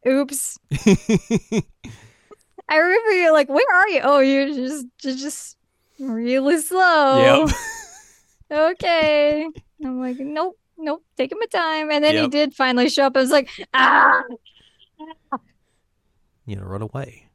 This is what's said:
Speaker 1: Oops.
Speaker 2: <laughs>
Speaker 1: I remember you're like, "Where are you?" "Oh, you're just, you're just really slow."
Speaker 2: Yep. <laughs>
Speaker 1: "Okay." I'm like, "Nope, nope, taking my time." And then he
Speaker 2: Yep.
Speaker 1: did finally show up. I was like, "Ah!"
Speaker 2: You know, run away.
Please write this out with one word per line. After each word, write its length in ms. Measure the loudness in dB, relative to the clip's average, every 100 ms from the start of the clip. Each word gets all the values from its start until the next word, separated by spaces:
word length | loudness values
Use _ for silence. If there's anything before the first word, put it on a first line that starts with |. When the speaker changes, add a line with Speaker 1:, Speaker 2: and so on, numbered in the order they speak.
| 0
Speaker 1:
Oops. 520 | -2 -2 -6 -10 -12 _
Speaker 2:
<laughs> 0 | -2 2 2 2 -2 0 -6 _ -6 -6 _ -20 -20 -20 _ _ -20 _ -20 -2
Speaker 1:
I 100 | 0
remember 340 | 2 2 2
you're 220 | 2 4
like, 160 | 4 2
"Where 240 | 2 2
are 140 | 2 2
you?" 120 | 2
"Oh, 160 | 2 4
you're 280 | 4 2 0
just, 380 | -4 -8 -8 -14 _
you're 120 | -8 -8
just 420 | -8 -12 -16 -20 _ _ _ _
really 600 | -8 -6 -2 0 2 0
slow." 840 | 0 0 2 4 4 4 6 6 4
Speaker 2:
Yep. 100 | -2 -6 -14 -18 -20 _ _ _ _ _
<laughs> 0 |
Speaker 1:
"Okay." 960 | 0 0 0 -2 0 2 2 2 0 -4 -12 _ _
I'm 160 | -10 -6
like, 180 | -8 -8
"Nope, 380 | -8 -6 -6 -8 _ _
nope, 260 | -8 -8 _ _
taking 200 | -6 -6
my 60 | -6
time." 440 | -4 -2 -4 -2
And 120 | 0
then 100 | 2 0
he 60 |
Speaker 2:
Yep. 100 | 0
Speaker 1:
did 220 | 0 -2 0
finally 340 | -2 0 0
show 160 | 0 0
up. 100 | 0
I 20 |
was 100 | 2
like, 200 | 0 0 -12 -6
"Ah!" 500 | 0 2 4 4 2 -2 -16 _ _ _ _ _ _ -20 -20 _ -14 _ _ _ _ _ _ _ _ _ _ -14
Speaker 2:
You 100 | -14
know, 80 |
run 180 | -10 -10
away. 480 | -10 -10 -12 -16 _